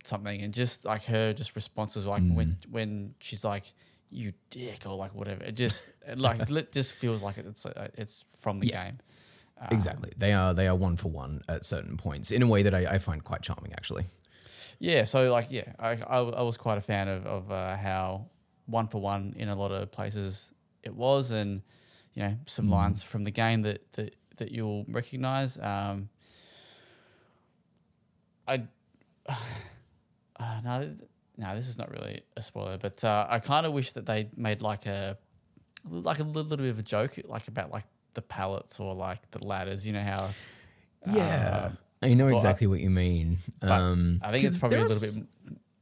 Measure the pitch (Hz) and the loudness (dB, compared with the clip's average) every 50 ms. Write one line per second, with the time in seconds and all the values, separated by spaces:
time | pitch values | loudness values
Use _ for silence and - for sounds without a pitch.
0 | - - - 101 101 101 101 98 101 104 104 120 123 123 - - - 101 107 107 | -10 -8 -6 -6 -4 -6 -6 -6 -6 -6 -2 -2 -2 -2 -2 -4 -4 -4 -4 -4
1 | - - 113 110 110 110 107 110 110 - - 107 101 - - - 107 101 - 110 | -2 0 2 2 2 2 0 -2 -6 -8 -8 -8 -8 -8 -6 -6 -6 -6 -4 -6
2 | 95 98 101 104 90 87 85 82 80 80 87 90 - - - 113 110 107 107 104 | -4 -2 2 4 4 4 4 4 4 2 0 -4 -6 -8 -6 -6 -4 -4 -6 -6
3 | 101 101 - _ - - - 104 - 110 101 98 98 - - _ _ _ _ _ | -8 -10 -12 _ -12 -10 -8 -4 -4 -2 -4 -4 -8 -12 -20 _ _ _ _ _
4 | _ - - - 113 104 92 _ _ - - 127 123 120 98 - - 95 95 95 | _ -16 -10 -8 -8 -8 -8 _ _ -14 -12 -10 -10 -12 -12 -12 -10 -10 -8 -8
5 | 95 98 101 104 101 101 101 95 - - 110 113 127 110 101 - - - - _ | -8 -8 -8 -10 -8 -8 -8 -8 -8 -8 -4 0 2 2 2 0 -2 -8 -12 _
6 | - - 117 131 131 123 113 117 117 107 147 160 156 - - 143 131 - - - | -14 -10 -4 2 2 2 2 2 -2 -2 -2 -2 -4 -2 -2 0 0 0 -2 -2
7 | - 117 113 107 98 101 98 - - 92 104 - - - - - 101 - - - | -2 -2 -2 0 -2 -6 -6 -8 -10 -12 -12 -10 -10 -10 -10 -10 -12 -12 -10 -12
8 | 107 104 - - - _ _ - - 110 101 98 98 117 - 92 90 92 - 127 | -12 -10 -10 -12 -12 _ _ -8 -6 -4 -4 0 0 0 -2 -2 -6 -8 -10 -14
9 | - _ - - - - - - - _ _ - - - 113 110 98 90 - - | -18 _ -20 -20 -20 -20 -20 -20 -20 _ _ -10 -4 0 2 2 2 2 0 -6
10 | - - - - - 101 104 98 92 92 90 87 95 92 92 90 95 90 85 85 | -10 -10 -6 0 2 4 6 6 6 6 6 4 4 4 4 4 4 2 0 0
11 | - 82 78 76 65 67 76 71 - - 85 - - - - 73 - 50 - 80 | -2 -4 -4 -4 -6 -8 -8 -8 -6 -6 -4 -2 0 0 0 -2 -4 -6 -8 -6
12 | - - 71 71 - - - 120 123 120 110 101 101 101 95 92 90 - 98 95 | -6 -6 -4 2 4 4 6 6 6 8 8 8 6 6 4 4 2 4 2 2
13 | - - 82 78 - - - - - - - - - 101 110 - - - - - | 0 0 -6 -6 -6 -6 -6 -6 -4 -6 -8 -8 -8 -12 -12 -10 -8 -6 -4 -4
14 | 92 92 - - - - _ - - - - - - - - - - 175 170 135 | -4 -6 -8 -16 -20 -20 _ -20 -20 -20 -20 -18 -18 -18 -12 -4 0 2 4 4
15 | 107 110 - 135 127 127 123 120 117 - 131 117 - - - - 117 113 120 113 | 4 4 4 4 4 6 4 4 2 0 -6 -8 -8 -8 -10 -6 -2 -2 -2 -2
16 | - - 131 127 123 120 117 127 123 117 117 - - 117 107 104 101 - 107 98 | -4 0 0 0 0 0 0 -2 -2 -2 -2 -2 -2 -2 -2 -2 -2 -2 -2 0
17 | 98 98 95 92 92 101 104 98 92 101 98 95 92 92 92 98 101 98 92 95 | 0 -2 -2 -4 -4 -6 -6 -6 -6 -6 -6 -4 -4 -4 -4 -4 -4 -2 -2 -2
18 | 92 92 92 98 107 - _ _ _ _ _ _ - - 113 117 110 107 - 107 | -2 -4 -4 -6 -10 -12 _ _ _ _ _ _ -10 -4 -2 -2 -2 0 -4 -4
19 | 98 98 101 101 98 101 - - 110 104 101 98 98 98 95 98 101 98 - - | -2 -2 -2 -2 -4 -6 -8 -8 -6 -6 -4 -4 -4 -4 -4 -4 -6 -8 -8 -8
20 | 101 104 104 104 98 95 92 98 - - _ _ _ _ _ _ - 110 101 98 | -8 -6 -6 -6 -6 -6 -6 -8 -10 -14 _ _ _ _ _ _ -14 -12 -8 -2
21 | 120 131 139 139 135 123 117 107 104 101 101 95 - _ _ _ _ _ - - | 2 2 4 2 2 0 -2 -2 -2 -2 -4 -6 -8 _ _ _ _ _ -20 -20
22 | _ _ - - 104 101 104 117 143 - - - 107 104 92 87 101 101 98 104 | _ _ -8 -4 -2 -2 -2 -4 -6 -6 -4 0 2 4 4 4 4 4 2 -2
23 | - - - 110 101 107 104 - 113 113 113 110 107 107 101 - _ _ - - | -4 -6 -6 -6 -4 -4 -2 0 2 2 2 2 2 0 -2 -4 _ _ -10 -8
24 | 107 104 - _ _ _ - - 117 104 - 117 113 107 104 104 104 - 113 117 | -8 -8 -10 _ _ _ -12 -12 -10 -8 -6 -4 -4 -4 -4 -4 -6 -6 -6 -6
25 | 120 - - 127 131 131 135 135 135 127 127 - 104 104 101 101 98 101 98 98 | -6 -6 -6 -4 -2 -2 0 0 0 -2 -4 -4 -4 -4 -2 -2 -2 -2 -4 -4
26 | 98 104 _ _ _ - - - - - - - - - - - - - - _ | -6 -10 _ _ _ -20 -20 -20 -20 -20 -20 -20 -20 -20 -20 -20 -20 -20 -20 _
27 | _ _ _ _ _ _ _ _ _ _ _ _ _ _ _ _ _ _ _ _ | _ _ _ _ _ _ _ _ _ _ _ _ _ _ _ _ _ _ _ _
28 | _ _ _ _ _ _ _ _ - - 135 131 113 110 _ _ _ _ _ _ | _ _ _ _ _ _ _ _ -4 -2 -2 -2 -2 -6 _ _ _ _ _ _
29 | _ _ _ _ - - 139 117 110 - - - - - - - _ _ _ _ | _ _ _ _ -10 -10 -8 -8 -8 -10 -10 -12 -12 -16 -20 -20 _ _ _ _
30 | _ _ _ _ _ _ _ - 117 117 113 110 113 120 123 127 139 156 151 - | _ _ _ _ _ _ _ -10 -8 -8 -6 -6 -4 -4 -4 -4 -4 -6 -10 -14
31 | - - _ _ _ _ _ - 110 95 98 110 123 127 113 - - - - - | -18 -20 _ _ _ _ _ -10 -8 -6 -6 -6 -6 -8 -8 -8 -10 -10 -10 -10
32 | - - - - - _ - - 104 - - 104 101 95 95 95 - 101 - - | -10 -10 -10 -12 -14 _ -12 -12 -12 -10 -8 -8 -6 -6 -6 -6 -6 -8 -6 0
33 | - 110 104 104 104 - 117 117 - - 143 151 165 160 147 139 127 - - - | 2 2 4 4 2 2 0 0 0 2 2 2 2 2 0 -2 -2 -4 -6 -8
34 | 104 - 110 107 107 107 - - 120 110 107 107 113 107 104 101 - 104 98 98 | -4 -2 0 0 -2 -4 -6 -4 -2 -2 -2 0 -2 -4 -4 -4 -4 -6 -4 -4
35 | 98 98 101 - _ _ _ _ _ _ _ - _ _ - - - - 165 175 | -4 -6 -8 -10 _ _ _ _ _ _ _ -20 _ _ -20 -18 -14 -10 -8 -6
36 | 175 165 160 147 156 151 151 156 156 156 156 143 135 131 117 107 107 - - 104 | -2 -2 -2 -2 -2 -4 -4 -4 -4 -4 -2 -2 -2 -2 -2 -4 -4 -2 0 0
37 | 113 135 - - - - 117 107 - - 110 - 92 76 - 104 104 _ _ _ | 0 0 -4 -8 -12 -10 -10 -10 -10 -8 -8 -8 -6 -6 -6 -10 -10 _ _ _
38 | _ _ - - - - - - 95 95 98 - - - - - 101 98 95 92 | _ _ -12 -12 -12 -10 -8 -6 -4 -4 -4 -6 -8 -10 -10 -8 -8 -6 -6 -6
39 | 92 92 90 - _ - - - - 101 98 95 92 95 98 98 95 110 104 101 | -6 -6 -6 -8 _ -14 -14 -10 -8 -6 -6 -4 -4 -6 -6 -6 -4 -4 -4 -4
40 | 101 101 98 98 95 95 98 - - - - - - - _ _ _ _ _ _ | -2 -2 -2 -2 -2 -2 -6 -8 -14 -18 -20 -20 -20 -20 _ _ _ _ _ _
41 | - 185 208 214 185 156 165 135 113 - - 98 95 90 87 - _ _ _ - | -4 2 4 4 4 4 4 2 2 2 2 0 -2 -4 -6 -8 _ _ _ 0
42 | - 127 120 123 135 135 123 117 - 95 95 - 117 98 95 85 73 92 92 90 | 4 6 8 8 8 8 8 8 8 6 6 6 6 4 4 4 4 4 4 6
43 | 90 90 90 85 82 82 87 87 - - - - - 95 92 92 90 90 90 87 | 6 4 4 4 4 2 2 0 0 -4 -8 -2 4 6 6 6 6 6 4 4
44 | 87 87 85 90 - 104 110 131 - - - - - 120 113 110 113 113 - 113 | 4 4 4 2 2 2 2 4 4 4 4 4 2 4 4 6 8 10 10 10
45 | 107 107 - 110 - - _ _ - - - - _ _ _ _ | 10 8 6 2 -2 -10 _ _ -18 -18 -18 -18 _ _ _ _